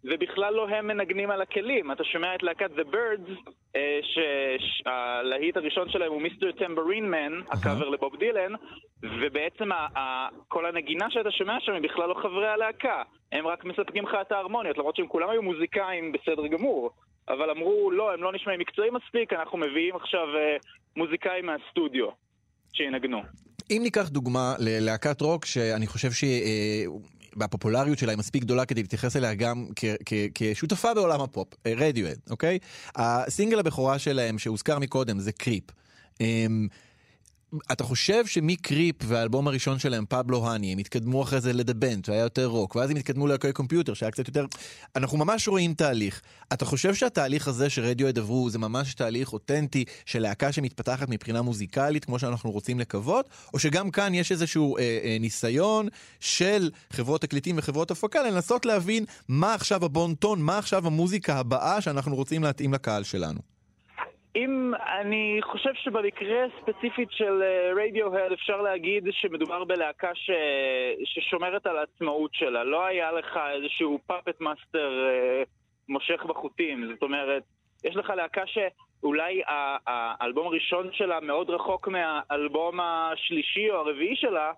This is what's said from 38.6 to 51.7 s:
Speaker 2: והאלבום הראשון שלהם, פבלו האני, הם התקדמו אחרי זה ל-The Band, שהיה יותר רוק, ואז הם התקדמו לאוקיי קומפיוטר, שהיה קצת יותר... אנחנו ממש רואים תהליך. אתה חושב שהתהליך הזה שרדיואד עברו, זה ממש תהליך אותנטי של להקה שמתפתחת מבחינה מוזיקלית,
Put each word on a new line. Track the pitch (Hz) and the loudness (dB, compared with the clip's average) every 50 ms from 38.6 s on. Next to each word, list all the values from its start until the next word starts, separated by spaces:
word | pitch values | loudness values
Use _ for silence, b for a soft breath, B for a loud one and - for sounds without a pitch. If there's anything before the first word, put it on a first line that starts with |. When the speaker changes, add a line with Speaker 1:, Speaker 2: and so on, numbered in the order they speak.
| - - 143 147 170 170 143 - | 0 0 4 4 4 4 2 0
Speaker 2:
והאלבום | - 110 120 117 113 113 117 135 143 | 0 0 2 2 2 2 2 2 2
הראשון | 143 135 131 - 135 135 131 | 2 2 2 0 0 0 2
שלהם, | 131 143 123 113 104 - | 0 0 0 0 0 0
פבלו | 131 127 127 120 127 123 117 | 0 0 2 2 2 2 2
האני, | 117 113 110 101 95 92 | 2 0 0 0 0 0
הם | |
התקדמו | 95 98 - - 123 113 120 127 135 135 | -2 -4 -2 -2 -2 0 2 0 0 2
אחרי | - 135 131 | 2 0 2
זה | 120 127 123 | 2 2 2
ל-The | 123 117 117 120 110 127 | 2 2 0 2 2 2
Band, | 127 117 98 90 | 0 0 0 -2
שהיה | - 104 110 | 0 2 2
יותר | 113 117 - 131 131 | 2 2 2 0 0
רוק, | 123 117 117 101 - - | 2 2 0 0 0 0
ואז | 117 127 139 | 0 0 2
הם | 151 | 0
התקדמו | 147 127 - 131 135 143 | -2 0 -2 0 0 2
לאוקיי | 147 139 131 - 139 135 | 2 2 2 2 0 0
קומפיוטר, | - 139 127 156 170 160 - 104 | 0 0 2 2 2 2 0 -2
שהיה | - 117 110 | -2 -2 -4
קצת | 113 - 127 | -2 -2 -6
יותר... | - 135 147 139 139 B B B B B B B B _ | 0 0 0 0 0 B B B B B B B B _
אנחנו | 131 131 127 139 | -2 -2 0 0
ממש | 151 151 175 220 226 - | 2 2 2 2 2 2
רואים | 220 196 190 175 170 160 | 2 2 4 4 2 2
תהליך. | - 160 143 127 113 104 98 - - B B B B B B 135 | 4 4 4 4 2 0 -2 -2 -6 B B B B B B -2
אתה | 117 131 | -2 0
חושב | - 143 127 - 185 196 | 0 0 2 2 2 4
שהתהליך | - 269 247 - 170 143 131 139 151 139 | 4 2 2 2 2 2 2 0 0 0
הזה | 143 127 117 139 143 | -2 0 2 2 2
שרדיואד | - 139 113 120 123 120 135 135 127 | 2 0 0 0 2 2 2 2 2
עברו, | 120 110 104 120 131 127 120 | 2 0 2 2 2 2 2
זה | 104 117 | 0 -2
ממש | 110 107 113 127 135 131 127 | -2 -2 -2 -2 -2 -4 -4
תהליך | - 127 113 113 120 135 - - | -2 -2 0 0 -2 -2 -2 -4
אותנטי | 107 _ - 139 151 151 135 - 139 123 B B B B | -8 _ 0 0 0 0 2 0 0 0 B B B B
של | - - 120 | -4 -2 0
להקה | 113 104 101 - - 139 | 0 0 0 0 0 0
שמתפתחת | 143 160 143 123 - - 113 - 127 131 139 131 | 0 0 -2 -4 -4 -4 -2 -2 -2 -2 -2 -4
מבחינה | 120 104 - - 113 117 | -4 -4 -4 -2 -2 0
מוזיקלית, | 120 123 117 104 101 90 | 0 0 -2 -2 -4 -4